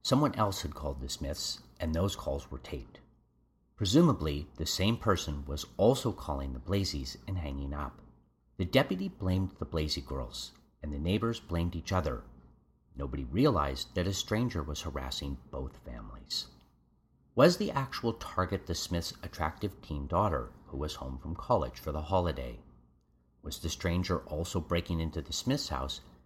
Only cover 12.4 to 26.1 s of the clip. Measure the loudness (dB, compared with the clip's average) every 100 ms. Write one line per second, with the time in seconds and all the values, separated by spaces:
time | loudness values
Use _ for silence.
12.4 | -20 -20 _ _ _ -6 -4 -4 -2 4
13.4 | 4 4 2 -2 -4 0 0 0 0 0
14.4 | 2 -2 -4 -4 -4 -4 -4 -4 -6 -6
15.4 | -8 -8 -8 -10 -14 -12 -12 -14 -6 -6
16.4 | -6 -18 _ _ _ _ _ _ _ 8
17.4 | 8 8 0 0 -2 0 0 0 -4 -2
18.4 | 0 0 -2 -4 0 0 -2 -8 -12 -2
19.4 | -2 0 -6 -6 -8 -6 0 4 4 2
20.4 | -2 -12 -10 -6 -4 -4 -8 -6 -6 -8
21.4 | 2 2 2 -4 -6 -4 2 4 4 0
22.4 | -6 -10 -16 -20 -20 _ _ _ _ _
23.4 | -10 -6 -6 -2 2 2 2 0 -2 -4
24.4 | -2 -2 0 0 2 0 0 -2 -4 -4
25.4 | 0 -2 -2 -4 -4 -6 -12